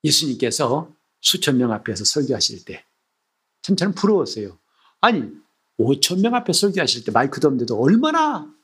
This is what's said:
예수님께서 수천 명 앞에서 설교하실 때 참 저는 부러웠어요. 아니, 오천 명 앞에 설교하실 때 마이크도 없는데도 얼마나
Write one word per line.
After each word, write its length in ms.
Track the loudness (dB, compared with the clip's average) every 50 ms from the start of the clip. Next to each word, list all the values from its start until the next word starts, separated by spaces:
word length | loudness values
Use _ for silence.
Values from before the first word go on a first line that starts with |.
| 0 2
예수님께서 840 | 0 0 0 -2 -4 -2 -2 -2 -2 -2 0 0 0 -2 -4 -8 _ _ _ _ _ _
수천 380 | -2 -2 -2 0 0 0 2 2
명 140 | 2 0
앞에서 320 | -2 -4 -6 -8 -8 -4 -4
설교하실 600 | -2 -2 -2 -2 -2 -2 -2 -2 -4 -4 -8 -16
때 240 | -18 -18 -18 _ _ _ _ _ _ _ _ _ _ _ _ _ _ _ _
참 140 | -2 -2 0
저는 180 | 0 0 -2 -2
부러웠어요. 640 | 0 0 2 2 2 0 -2 -6 -10 -10 -10 -12 _ _ _ _ _ _ _ _ _
아니, 300 | 2 2 2 2 -2 -4 -10 -18 _ _ _ _ _ _ _
오천 460 | -2 2 2 2 0 0 -2 0 0
명 120 | 0 2 0
앞에 180 | 0 0 0
설교하실 520 | 0 2 2 0 0 0 -2 -2 -2 -4 -4
때 80 | 0
마이크도 360 | 0 2 0 0 -2 2 2 2
없는데도 300 | 2 2 -2 -2 -2 2
얼마나 720 | 4 4 4 4 4 2 2 2 0 0 -2 -4 -8 -12 -20 _